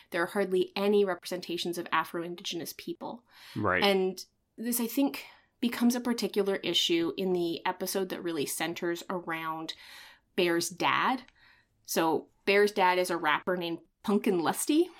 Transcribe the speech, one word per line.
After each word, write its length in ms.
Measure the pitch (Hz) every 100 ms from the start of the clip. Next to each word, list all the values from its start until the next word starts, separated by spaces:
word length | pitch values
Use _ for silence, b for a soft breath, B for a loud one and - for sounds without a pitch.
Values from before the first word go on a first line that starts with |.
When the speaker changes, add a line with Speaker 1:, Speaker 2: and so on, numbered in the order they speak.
| B
Speaker 1:
there 120 | 175
are 40 | 175
hardly 440 | 208 196 185 180 -
any 280 | 202 202
representations 760 | 196 175 - 180 180 170 180 175
of 100 | 170
Afro-Indigenous 800 | 160 160 175 170 175 - 170 143 -
people." 460 | - - - 233 _ B B -
Speaker 2:
Right. 280 | 104 90
Speaker 1:
And 400 | 202 190 185 185 - _ _ -
this, 220 | 226 240
I 80 | 226
think, 380 | - 277 - - B B -
becomes 340 | 233 - 240 247
a 40 |
particular 540 | 247 240 196 208 196 190
issue 540 | 185 170 - 170 165 -
in 160 | 185
the 300 | 180 170 165 185
episode 420 | 180 185 196 185
that 140 | -
really 240 | 175 160 135
centers 560 | - 165 165 175 170 -
around 600 | 185 175 160 160 160 160 - B B B B B -
Bear's 340 | 175 170 170
dad. 520 | 175 151 131 185 254 - b b b b _ -
So 420 | 190 165 156 - _ -
Bear's 260 | 202 208
dad 260 | 208 185 180
is 140 | 180
a 60 | 170
rapper 380 | 160 147 - 180
named 200 | 170 165 - _
Punkin 360 | - 208 220 180
Lusty. 480 | 143 - - 302 359